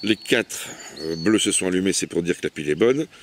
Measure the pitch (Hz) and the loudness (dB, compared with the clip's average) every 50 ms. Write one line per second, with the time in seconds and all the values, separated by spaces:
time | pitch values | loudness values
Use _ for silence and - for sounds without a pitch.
0 | - 107 110 - - - 139 117 107 - - - - - - - - - - - | -2 0 0 -2 0 0 0 0 0 -2 -6 -12 -12 -12 -14 -16 -16 -18 -14 -10
1 | 78 80 82 82 80 98 110 104 - 104 92 - 95 92 92 92 92 95 90 - | -8 -6 -6 -2 2 2 4 4 2 2 0 0 0 0 0 2 2 2 0 0
2 | - 80 - 90 85 85 87 - - - - - 76 73 73 76 107 117 131 143 | -2 -2 -2 -2 0 0 -2 -2 -4 -6 -6 -4 -4 -2 0 4 4 4 4 2
3 | 160 - - - | 0 -4 -8 -16